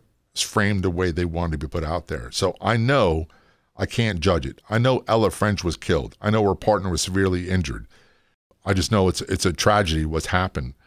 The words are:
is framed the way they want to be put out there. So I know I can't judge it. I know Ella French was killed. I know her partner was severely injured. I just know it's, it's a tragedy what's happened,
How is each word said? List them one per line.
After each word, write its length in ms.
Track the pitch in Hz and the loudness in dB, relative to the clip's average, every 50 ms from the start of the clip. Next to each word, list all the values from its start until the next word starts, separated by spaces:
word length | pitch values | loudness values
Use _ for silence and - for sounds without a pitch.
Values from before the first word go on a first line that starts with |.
| _ _ _ _ _ _ _ | _ _ _ _ _ _ _
is 80 | - - | -8 -8
framed 400 | - - 113 101 101 104 95 92 | -2 0 0 2 2 0 0 0
the 80 | 95 | -2
way 200 | 87 87 92 90 | 0 0 -2 -2
they 140 | 78 90 87 | 0 -2 -2
want 280 | 85 80 85 85 82 78 | -2 -2 -4 -4 -4 -4
to 60 | 71 | -6
be 100 | - 71 | -6 -8
put 160 | - 87 78 | -6 -6 -6
out 240 | 76 85 87 - - | -4 -4 -6 -6 -6
there. 220 | 80 67 60 - - | -8 -10 -8 -8 -4
So 220 | - 98 92 - - | -2 -2 -2 -2 -2
I 160 | 95 101 113 | -2 0 0
know 520 | 117 113 127 143 139 110 87 78 80 78 - _ _ _ _ _ _ _ _ _ | 2 2 2 2 2 2 2 2 0 -2 -6 _ _ _ _ _ _ _ _ _
I 100 | - 98 | -6 -6
can't 340 | - - - 117 110 98 87 | -4 -2 -2 0 0 -2 0
judge 240 | 78 98 87 82 67 | 2 2 2 2 0
it. 160 | 65 - - _ - | -4 -10 -14 _ -2
I 100 | 104 113 | 0 2
know 240 | 120 131 131 - - - | 2 2 2 0 0 2
Ella 220 | 110 113 110 92 | 2 4 4 2
French 340 | - - 101 107 101 - - | 2 0 0 0 0 0 -2
was 120 | 87 80 | -2 -4
killed. 400 | - - - 90 76 64 - - - | -2 -2 0 0 0 0 -4 -8 -6
I 100 | - 104 | -2 0
know 140 | 107 110 104 | 2 4 4
her 100 | 98 90 | 2 2
partner 360 | - - 113 104 95 92 95 | 2 2 2 2 2 2 0
was 120 | 85 - - | -2 -2 -2
severely 460 | 92 92 95 98 95 92 90 90 90 | -2 0 2 2 2 2 0 -2 0
injured. 380 | 92 92 82 - 57 55 53 - _ _ _ _ _ _ _ _ _ _ _ _ _ _ _ | 0 0 0 -2 -4 -8 -12 -14 _ _ _ _ _ _ _ _ _ _ _ _ _ _ _
I 100 | 98 98 | -2 0
just 180 | 95 85 - 113 | 0 2 2 2
know 160 | 104 92 92 | 4 4 2
it's, 140 | 85 - - | 2 -2 -4
it's 240 | - 92 87 - | -4 -4 -2 0
a 60 | 95 82 | -2 -2
tragedy 520 | - - 107 104 104 101 82 80 78 78 | 2 2 2 4 4 2 0 0 -2 -2
what's 220 | 78 78 80 - | -2 -2 -4 -4
happened, 480 | - - 92 92 92 - 76 64 62 - - _ | -2 -2 -2 -2 -2 -4 -6 -8 -8 -10 -14 _